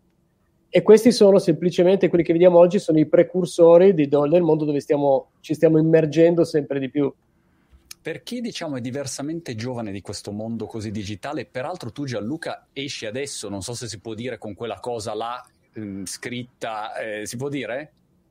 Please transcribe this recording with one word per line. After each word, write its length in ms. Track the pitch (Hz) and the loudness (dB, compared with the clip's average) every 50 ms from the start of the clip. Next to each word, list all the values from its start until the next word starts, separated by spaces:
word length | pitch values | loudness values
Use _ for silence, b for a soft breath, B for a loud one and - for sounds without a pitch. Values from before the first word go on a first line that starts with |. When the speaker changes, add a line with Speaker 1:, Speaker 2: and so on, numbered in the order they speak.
| _ _ _ _ _ _ _ _ _ _ _ _ _ _ | _ _ _ _ _ _ _ _ _ _ _ _ _ _
Speaker 1:
E 140 | - 180 175 | 0 2 6
questi 300 | - 214 220 220 247 - | 8 8 8 8 6 6
sono 260 | - 214 196 190 190 | 6 6 6 6 6
semplicemente 720 | - - 160 156 170 180 170 - 175 180 196 190 190 165 | 4 2 0 0 0 -2 0 2 2 4 4 2 2 2
quelli 160 | 175 175 160 | 2 0 0
che 80 | - 165 | 2 2
vediamo 260 | 165 180 185 170 170 | 4 6 6 8 8
oggi, 200 | 175 180 180 208 | 8 6 4 2
sono 200 | - - 160 156 | -2 0 2 2
i 80 | 151 | 2
precursori 880 | - - 170 170 170 - 185 180 - - - 170 165 170 175 185 196 196 | 4 4 4 4 2 0 -4 -4 -2 2 4 6 8 8 8 8 6 4
di 140 | 156 147 135 | 4 2 0
do-, 200 | 147 143 147 143 | 2 0 2 2
del 140 | 160 180 175 | 2 2 2
mondo 220 | 156 156 156 151 | 2 0 0 0
dove 160 | 147 147 143 | -2 -4 -4
stiamo, 500 | - - 156 143 143 143 135 131 - _ _ _ | -2 -2 -2 0 2 2 0 0 -2 _ _ _
ci 140 | - - 156 | -10 -8 -2
stiamo 240 | - - 160 160 156 | 0 2 4 4 4
immergendo 680 | 160 160 165 160 160 151 135 160 165 170 175 170 160 | 4 4 4 2 2 2 2 4 4 4 4 2 0
sempre 340 | - - 151 139 - 139 139 | 0 0 -4 -4 -4 -6 -6
di 120 | 135 127 | -6 -4
più. 220 | - 147 143 135 - _ _ _ _ _ _ _ _ _ _ _ _ _ _ - - _ - | -4 -2 -2 -2 -4 _ _ _ _ _ _ _ _ _ _ _ _ _ _ -20 -20 _ -14
Speaker 2:
Per 200 | 151 160 143 - | -14 -14 -14 -14
chi, 180 | - 233 247 | -12 -12 -10
diciamo, 360 | 233 - 120 - 170 156 139 | -10 -10 -10 -10 -10 -8 -8
è 40 | 127 | -8
diversamente 760 | 117 131 120 143 139 131 - - 135 151 160 165 165 - 123 | -8 -8 -8 -8 -8 -8 -10 -10 -10 -8 -10 -10 -10 -12 -12
giovane 340 | 107 113 127 127 117 113 104 | -10 -10 -8 -8 -8 -8 -10
di 100 | 95 101 | -10 -12
questo 300 | - - 101 - - - | -12 -12 -14 -12 -12 -12
mondo 360 | 101 104 110 113 117 110 107 | -10 -10 -8 -8 -8 -8 -10
così 240 | 101 - 113 101 113 98 | -10 -10 -10 -10 -8 -8
digitale, 520 | 110 101 95 107 98 - 135 151 147 110 | -8 -10 -10 -12 -12 -10 -10 -10 -10 -10
peraltro 440 | - - 127 127 151 185 180 - 117 | -10 -10 -10 -10 -10 -10 -12 -14 -14
tu, 140 | - - 147 | -12 -10 -10
Gianluca, 640 | 135 120 104 101 113 151 160 - - 107 - _ _ _ | -8 -8 -8 -8 -8 -8 -8 -10 -10 -12 -12 _ _ _
esci 320 | 139 139 143 - - - | -12 -12 -10 -10 -12 -12
adesso, 440 | 107 107 131 143 131 - - - 101 | -10 -8 -8 -10 -10 -10 -12 -12 -10
non 140 | 101 98 95 | -10 -10 -10
so 120 | - 120 | -10 -12
se 140 | - 123 107 | -12 -12 -12
si 100 | 113 92 | -14 -14
può 140 | - 113 110 | -14 -14 -12
dire, 240 | 101 120 127 120 - | -10 -10 -10 -10 -12
con 160 | - 110 101 | -12 -14 -14
quella 240 | - 120 110 104 98 | -12 -10 -10 -10 -10
cosa 340 | - 123 123 117 95 113 107 | -8 -8 -8 -8 -8 -8 -8
là, 300 | 107 113 117 123 127 - _ _ _ _ _ _ | -8 -8 -8 -10 -12 -14 _ _ _ _ _ _
ehm, 300 | 110 107 101 95 98 95 | -14 -12 -12 -12 -12 -12
scritta, 880 | - - - - 127 120 123 123 127 _ _ - 117 110 107 107 110 - | -12 -12 -12 -12 -12 -10 -12 -12 -14 _ _ -10 -10 -8 -8 -10 -10 -10
eh, 320 | - 117 110 104 107 107 | -10 -10 -8 -8 -10 -10
si 100 | 104 - | -10 -10
può 120 | 120 135 143 | -10 -10 -8
dire? 440 | 139 143 120 104 117 139 151 151 _ _ _ _ _ _ _ _ | -8 -8 -8 -8 -8 -10 -12 -14 _ _ _ _ _ _ _ _